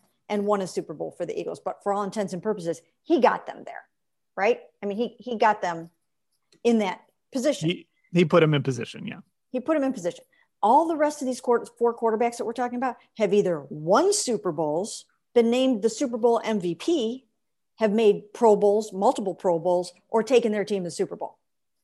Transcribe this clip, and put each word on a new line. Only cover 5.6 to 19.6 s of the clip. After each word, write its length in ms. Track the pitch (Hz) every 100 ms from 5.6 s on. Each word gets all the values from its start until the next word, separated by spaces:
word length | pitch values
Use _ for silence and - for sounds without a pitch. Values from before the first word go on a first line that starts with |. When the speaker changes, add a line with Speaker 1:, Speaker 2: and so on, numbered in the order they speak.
Speaker 1:
them 280 | 180 165 165 _ _ _ _ _ _ _
in 160 | 240 226
that 220 | 196 - _ _ _
position. 360 | 269 262 269 156
Speaker 2:
He, 180 | 180 - _ _
he 120 | 170
put 180 | 175 175
him 120 | 156
in 80 | 147
position, 440 | 135 120 113 - -
yeah. 140 | - - _ _
Speaker 1:
He 80 | 254
put 160 | 254 311
him 80 |
in 80 | 269
position. 320 | 208 170 - - _ _ _
All 240 | 202 277 330
the 100 | 311
rest 260 | 302 294
of 40 | 262
these 140 | 247
quar-, 240 | - 233 - -
four 180 | 233 233
quarterbacks 400 | 226 220 233 233
that 80 |
we're 80 | 220
talking 240 | 233 247 240
about 200 | 262 240 _ -
have 160 | 208
either 320 | 202 185 160 139
won 420 | 151 156 220 370
Super 400 | 392 - 214 185
Bowls, 540 | 151 151 156 220 - - _ _
been 160 | 240 233
named 320 | 247 262 226
the 80 | 220
Super 280 | - 269 233
Bowl 220 | 233 233
M 160 | 214 214
V 140 | 175
P, 500 | 165 - 339 226 262 _ _ _ _ _ -
have 140 | 220
made 440 | 214 220 175 -
Pro 200 | - 233
Bowls, 380 | 202 202 208 214
multiple 420 | 190 214 285 190
Pro 240 | 170 190
Bowls, 360 | 165